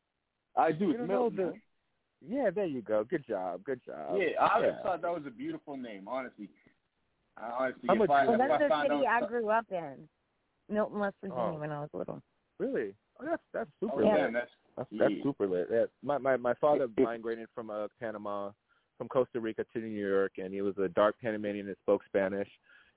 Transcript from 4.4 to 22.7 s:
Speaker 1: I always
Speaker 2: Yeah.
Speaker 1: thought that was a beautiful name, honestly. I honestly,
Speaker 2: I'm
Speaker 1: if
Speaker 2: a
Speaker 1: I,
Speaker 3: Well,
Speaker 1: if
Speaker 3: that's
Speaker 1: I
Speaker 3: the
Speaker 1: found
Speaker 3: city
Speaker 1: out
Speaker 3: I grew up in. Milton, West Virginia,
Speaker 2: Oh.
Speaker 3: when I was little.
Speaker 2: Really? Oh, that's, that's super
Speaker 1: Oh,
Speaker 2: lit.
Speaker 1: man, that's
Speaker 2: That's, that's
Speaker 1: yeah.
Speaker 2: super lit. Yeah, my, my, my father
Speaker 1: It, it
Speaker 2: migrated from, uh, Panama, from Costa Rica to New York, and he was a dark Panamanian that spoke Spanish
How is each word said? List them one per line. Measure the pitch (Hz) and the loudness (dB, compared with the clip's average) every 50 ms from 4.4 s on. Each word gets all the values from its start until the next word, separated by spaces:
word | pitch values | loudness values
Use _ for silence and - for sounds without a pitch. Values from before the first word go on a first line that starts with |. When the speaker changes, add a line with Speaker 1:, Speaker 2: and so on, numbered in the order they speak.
Speaker 1:
I | 131 170 202 | 4 4 4
always | 226 160 107 76 | 4 2 2 0
Speaker 2:
Yeah. | 58 60 | 0 -2
Speaker 1:
thought | - 180 160 170 | -4 -4 -2 -2
that | 170 170 | -4 -4
was | 170 143 | -4 -6
a | 139 | -10
beautiful | 117 107 135 160 160 147 _ 151 143 | -12 -10 -10 -8 -8 -10 _ -12 -12
name, | 135 123 117 104 95 95 104 | -10 -10 -10 -10 -12 -10 -8
honestly. | 123 131 127 117 - - 104 - _ _ _ _ _ _ _ _ _ _ _ _ _ _ _ _ - | -6 -6 -6 -8 -10 -14 -16 -16 _ _ _ _ _ _ _ _ _ _ _ _ _ _ _ _ -18
I | - 107 120 | -14 -10 -8
honestly, | 120 127 131 127 - - - 120 | -4 -2 -2 -2 -4 -2 2 2
Speaker 2:
I'm | 190 220 | 4 4
Speaker 1:
if | 214 175 | 4 4
Speaker 2:
a | 143 | 6
Speaker 1:
I, | 139 135 | 6 6
Speaker 3:
Well, | 233 233 | 6 4
Speaker 1:
if | 226 | 4
Speaker 3:
that's | 254 285 302 | 4 4 4
Speaker 1:
I | - 302 | 4 4
Speaker 3:
the | 285 | 4
Speaker 1:
found | 320 - 294 277 | 4 4 4 2
Speaker 3:
city | 294 285 269 | 2 2 2
Speaker 1:
out | 240 226 240 240 | 4 2 2 2
Speaker 3:
I | |
grew | 208 233 240 226 208 | 0 -2 -2 0 2
up | 214 226 226 - | 2 2 0 -2
in. | 196 175 165 143 131 139 156 151 _ _ _ _ _ _ _ _ _ _ _ - | -6 -6 -6 -8 -10 -14 -18 -20 _ _ _ _ _ _ _ _ _ _ _ -4
Milton, | 208 208 214 - 147 208 | 0 0 0 0 0 -2
West | 202 202 - _ - | -2 -2 -4 _ -8
Virginia, | 196 - 127 117 135 165 | -6 -4 -2 -2 -2 -2
Speaker 2:
Oh. | 151 | -4
Speaker 3:
when | 151 151 147 | -6 -6 -6
I | 147 | -6
was | 147 147 - | -8 -8 -6
little. | - - - - 147 - _ _ _ _ _ _ - | -8 -6 -6 -8 -10 -12 _ _ _ _ _ _ -6
Speaker 2:
Really? | 185 262 262 170 117 98 98 _ _ _ _ - | -4 -2 -2 -2 -4 -4 -6 _ _ _ _ -12
Oh, | 247 311 | -6 -6
that's, | 339 - _ _ - | -6 -6 _ _ -8
that's | - - 151 - - | -8 -8 -8 -8 -6
super | 185 - 139 139 214 | -6 -4 0 4 4
Speaker 1:
Oh, | |
Speaker 2:
lit. | 208 214 | 6 6
Speaker 1:
man, | - 135 123 113 | 4 4 2 0
that's | 120 123 - _ _ _ _ - | -2 -4 -6 _ _ _ _ -12
Speaker 2:
That's, | - 127 - 107 107 | -12 -10 -6 0 2
that's | - 110 101 | 2 2 2
Speaker 1:
yeah. | - - | 0 -2
Speaker 2:
super | 104 104 - 104 | -2 -2 0 0
lit. | 98 90 90 87 - | 0 0 0 0 0
Yeah, | 113 117 107 - _ _ - | 2 2 2 0 _ _ -4
my, | 127 143 135 | -2 -2 0
my, | 123 135 131 | 2 2 0
my | 123 120 123 120 | 2 2 0 -2
father | - - 151 147 143 139 | 2 2 2 2 2 0
Speaker 1:
It, | 120 110 | 0 2
it | 139 131 | 2 2
Speaker 2:
migrated | 120 117 117 110 117 113 117 113 - - | 2 0 -4 -6 -6 -6 -6 -8 -12 -12
from, | 127 113 110 | -12 -10 -8
uh, | 104 107 104 101 _ - | -6 -6 -6 -6 _ -8
Panama, | 123 110 107 104 104 104 101 101 101 101 104 _ _ _ _ _ _ _ _ | -8 -8 -8 -6 -8 -6 -6 -6 -6 -8 -10 _ _ _ _ _ _ _ _
from | - 127 117 | -14 -8 -2
Costa | - 135 123 - - 123 | 2 2 2 2 0 -4
Rica | 113 113 110 - 107 - - | -4 -4 -4 -4 -6 -6 -6
to | 120 | -8
New | 113 113 | -6 -6
York, | 107 104 101 98 98 98 98 95 - - | -6 -4 -2 2 2 2 2 2 -2 -6
and | 95 92 98 | -10 -8 -6
he | 98 98 | -4 -4
was | 101 92 98 | -2 -2 0
a | 95 92 | -2 0
dark | 85 107 104 107 104 _ | 2 4 4 4 4 _
Panamanian | - 113 107 104 104 104 101 104 101 | -4 -4 -4 -2 -2 -4 -4 -4 -6
that | 98 92 - | -8 -10 -4
spoke | _ - 101 101 - | _ 2 2 2 2
Spanish | - - 98 98 95 101 98 101 - - _ _ _ | 0 0 0 0 0 0 -4 -6 -6 -10 _ _ _